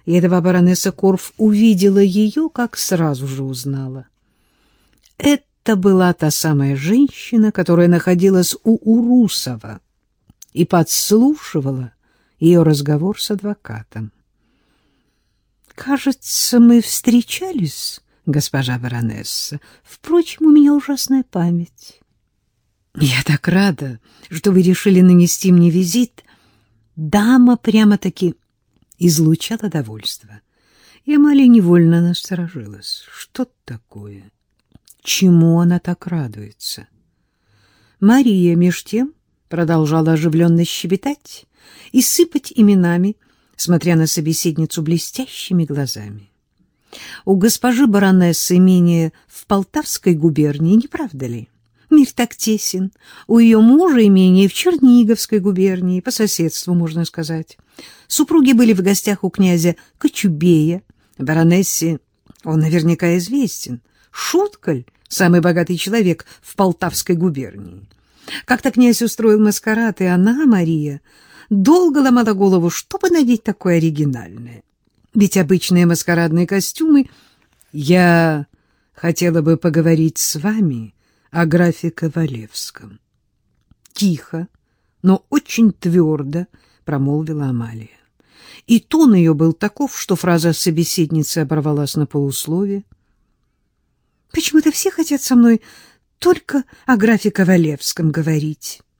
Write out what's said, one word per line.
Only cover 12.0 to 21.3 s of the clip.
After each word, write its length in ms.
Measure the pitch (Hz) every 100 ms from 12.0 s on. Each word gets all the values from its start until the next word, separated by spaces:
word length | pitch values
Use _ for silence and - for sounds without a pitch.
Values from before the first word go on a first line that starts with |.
| _ _ _ -
её 240 | 160 175
разговор 560 | 160 147 143 151 180 208
с 100 | -
адвокатом. 800 | 208 208 208 - 110 110 107 110 _ _ _ _ _ _ _ _ _ _ _ _ _ _ _ _
"Кажется, 840 | - 262 277 277 - - - - 247
мы 220 | 233 240
встречались, 1200 | 214 - - 240 - - 370 311 156 - - - _ _ -
госпожа 520 | 147 - 135 127 123
баронесса. 840 | 120 120 117 - - - - 147 _ _
Впрочем, 640 | _ - - 339 320 - 311
у 40 |
меня 240 | 302 294
ужасная 480 | 294 277 277 - 269
память". 800 | -